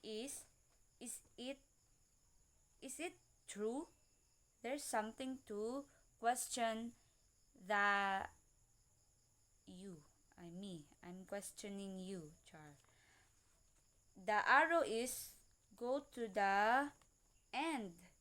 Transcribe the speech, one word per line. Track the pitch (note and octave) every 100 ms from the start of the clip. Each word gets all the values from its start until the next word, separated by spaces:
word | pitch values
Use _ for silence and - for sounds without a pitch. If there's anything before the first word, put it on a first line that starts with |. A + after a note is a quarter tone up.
is, | - G#3+ C4 - - _ _ _ _ _
Is | A#3+ - - -
it, | B3 C4+ _ _ _ _ _ _ _ _ _ _ _ _
is | C4+ -
it | E4+ - _ _ -
true? | G3+ G#3+ B3 E4 _ _ _ _ _ _ _
There's | A#3 C#4+
something | C#4+ G#3+ G#3+ A3+ C4 C4 -
to | G#3 G#3+ C4 C#4+ - _ _
question | A3+ B3 - - A3+ A3 A#3 - _ _ _ _ _ - F#3
the | G#3 G3+ G3+ G3 F#3+ - - _ _ _ _ _ _ _ _ _ _ _ _ -
you. | F#3 G3 E3+ D3 _ _ -
I, | E3+
me. | E3+ G3+ F3 D3 -
I'm | F3 F3+ F#3
questioning | G3+ G3 - G#3 G3 G3 F#3+
you, | F#3 G3 D3+ E3 -
Char. | D#3+ D3+ C#3+ - _ - - _ _ _ _ _ _ _ _ _ -
The | F#3+ G#3 -
arrow | C4 D#4+ E4+ D4
is | A3+ B3 - - - - _ _ G3+
go | A#3+ C4+ C#4
to | - A3+
the | G3 G3 G3 G#3+ B3 C#4+ - - _ _ _ _
end. | A#3+ D#4+ D4 G3+ E3+ F3 -